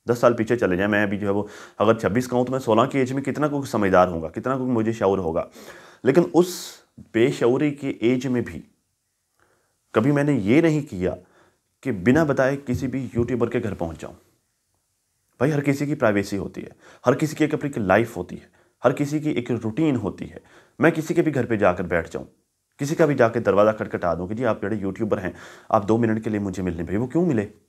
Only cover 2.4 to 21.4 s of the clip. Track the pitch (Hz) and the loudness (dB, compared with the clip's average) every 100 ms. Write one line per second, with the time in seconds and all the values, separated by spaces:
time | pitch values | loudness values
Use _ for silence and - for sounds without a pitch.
2.4 | 127 131 - 110 131 139 127 135 139 127 | 0 -2 2 2 2 2 -2 -2 -4 -2
3.4 | 147 143 135 113 101 92 92 82 78 110 | -2 -2 -4 0 4 6 4 2 -8 -6
4.4 | 127 131 127 120 110 113 98 98 85 82 | -4 -4 -2 0 0 0 2 2 0 -2
5.4 | - - - - - - 113 175 - 160 | -4 -10 -20 -20 -20 -4 2 4 4 4
6.4 | 180 - - - _ - - 113 123 143 | 2 -2 -14 -18 _ -20 -6 0 2 2
7.4 | 120 131 147 143 135 - 120 127 135 123 | 2 2 0 -4 -8 -2 0 0 0 -2
8.4 | 92 80 - _ _ _ _ _ _ _ | -4 -8 -16 _ _ _ _ _ _ _
9.4 | _ _ _ _ _ - 123 143 143 139 | _ _ _ _ _ 0 2 2 2 0
10.4 | 98 139 165 151 151 92 90 - - _ | 2 4 4 0 -4 -4 -4 -4 -12 _
11.4 | _ _ _ _ 139 101 98 147 156 135 | _ _ _ _ -6 -2 2 4 4 2
12.4 | 131 139 - 127 135 131 120 117 117 123 | 0 0 -4 -4 -4 -6 -4 -2 -2 0
13.4 | 120 123 107 87 82 80 - - _ _ | -2 -2 -4 -4 -6 -8 -14 -18 _ _
14.4 | _ _ _ _ _ _ _ _ _ - | _ _ _ _ _ _ _ _ _ -2
15.4 | 131 147 143 135 143 151 113 101 98 98 | 0 0 0 0 -2 0 2 2 0 -4
16.4 | - - - - - - - 135 151 151 | -6 -10 -16 -18 -20 -4 0 2 0 0
17.4 | 151 143 143 143 95 101 117 - 90 - | -2 -2 -4 -2 2 2 2 -4 -10 -12
18.4 | - _ _ _ 127 139 143 151 151 117 | -18 _ _ _ 0 0 -2 -2 -2 -4
19.4 | 120 113 110 110 160 123 98 - - - | -2 -4 -4 -2 0 0 -2 -6 -12 -16
20.4 | - - _ - 147 160 151 165 156 135 | -20 -20 _ 0 2 2 0 0 0 0